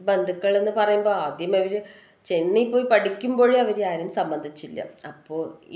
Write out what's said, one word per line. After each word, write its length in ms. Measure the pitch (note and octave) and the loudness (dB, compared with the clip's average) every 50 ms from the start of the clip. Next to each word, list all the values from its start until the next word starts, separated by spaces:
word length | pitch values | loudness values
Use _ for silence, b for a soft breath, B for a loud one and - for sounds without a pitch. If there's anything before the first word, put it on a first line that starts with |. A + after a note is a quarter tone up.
| F3+ G3+ | -2 0
ബന്ധുക്കളെന്ന് 640 | G3 F#3 - F#3 F3+ F3 G3+ G3 G3+ G3+ G3+ G#3+ G#3 A3 | 0 2 2 -2 -4 -2 0 2 2 2 2 0 2 2
പറയുമ്പോൾ 340 | G#3 G#3 G#3 G#3 G#3 G#3 G3+ F#3 D#3 | 2 4 4 2 2 2 0 0 -2
ആദ്യം 300 | D3 D3+ D3+ E3+ F3+ G3 F#3+ | -4 -6 -6 -4 0 2 2
അവർ 120 | F#3+ F#3+ G3+ G#3 G#3 B B B B B B B - - | 2 0 -2 -6 -8 B B B B B B B -8 -2
ചെന്നൈ 340 | F#3 E3 E3 F3+ G3 A3+ A#3+ A#3 | 0 0 2 2 2 2 2 2
പോയി 140 | A#3+ B3 B3+ B3 A3+ | 2 0 2 4 2
പഠിക്കുമ്പോഴേ 640 | G3+ G3 G3 G3 - - B3 B3+ A#3+ B3 A#3+ B3+ B3 A#3+ | 2 2 0 -4 -4 -4 -4 2 4 4 4 6 4 2
അവരെ 180 | G#3+ G#3 G#3 G3+ F#3 E3+ | 2 0 -2 -2 -2 -2
ആരും 180 | E3 E3+ F#3 - G#3+ | -4 -6 -6 -4 -4
സമ്മതിച്ചില്ല. 640 | E3+ D#3+ D#3 D3+ D3+ D3 D3+ - - - D#3 - - - - _ - D3 | -4 -2 -4 -6 -8 -10 -14 -14 -16 -12 -10 -10 -10 -12 -12 _ -18 -18
അപ്പോൾ 320 | D3+ - _ - D#3 E3 D#3+ - - - _ - - | -18 -18 _ -10 -8 -8 -8 -8 -10 -18 _ -16 -16